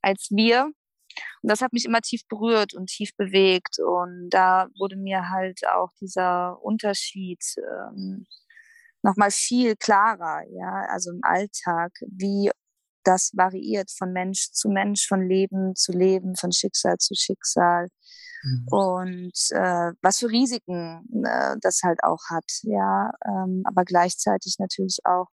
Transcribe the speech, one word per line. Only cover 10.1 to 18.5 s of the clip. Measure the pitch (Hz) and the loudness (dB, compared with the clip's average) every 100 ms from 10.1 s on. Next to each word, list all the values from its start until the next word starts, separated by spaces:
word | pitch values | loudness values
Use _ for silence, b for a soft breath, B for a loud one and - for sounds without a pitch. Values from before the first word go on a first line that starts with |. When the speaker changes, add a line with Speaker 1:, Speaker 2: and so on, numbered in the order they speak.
| 202 170 156 165 | 2 -4 -6 -8
Speaker 1:
ja, | 185 185 190 - | -10 -8 -6 -4
also | 185 175 | -6 -6
im | 175 | -2
Alltag, | - 175 202 - - 170 170 - - | 2 2 0 -6 -2 -2 -2 -6 -14
wie | 185 196 202 202 - _ _ _ _ | -6 -2 2 0 0 _ _ _ _
das | - 185 - | 4 4 2
variiert | 196 185 190 - 214 190 | 2 0 0 -2 -2 -4
von | - 185 | -6 -4
Mensch | 180 185 190 - | -2 -2 -2 -4
zu | - 214 | -2 0
Mensch, | 196 202 202 - | 2 2 0 0
von | 196 185 | 0 2
Leben | 190 196 190 190 | 2 2 0 -2
zu | 185 - | 0 -2
Leben, | 180 185 190 185 180 | 4 4 4 0 -4
von | 180 | -2
Schicksal | 180 196 - 175 175 | 0 0 0 0 2
zu | - | 0
Schicksal. | 196 - 196 - - 175 175 175 _ B B B B | 0 -2 -2 0 4 4 4 0 _ B B B B
Speaker 2:
Mhm. | 135 | -4